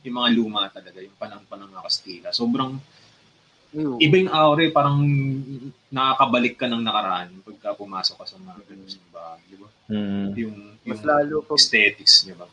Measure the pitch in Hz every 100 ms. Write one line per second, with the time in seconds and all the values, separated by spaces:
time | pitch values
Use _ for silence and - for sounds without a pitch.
0 | 131 123 120 117 110 104 98 98 92 92
1 | 98 _ 107 104 101 101 98 95 85 -
2 | - 90 - 104 120 123 131 135 - _
3 | _ _ _ _ _ _ _ 151 156 120
4 | 156 185 190 156 156 151 160 160 143 143
5 | 147 143 135 135 135 135 135 - _ 131
6 | 131 131 131 123 123 - 127 117 113 104
7 | 98 90 90 92 98 104 104 101 101 95
8 | - - 95 95 92 180 101 98 95 98
9 | 87 85 82 82 87 98 104 _ _ 107
10 | 101 101 98 104 113 104 104 107 117 110
11 | 147 147 147 151 147 147 - 113 104 -
12 | 98 - 95 87 87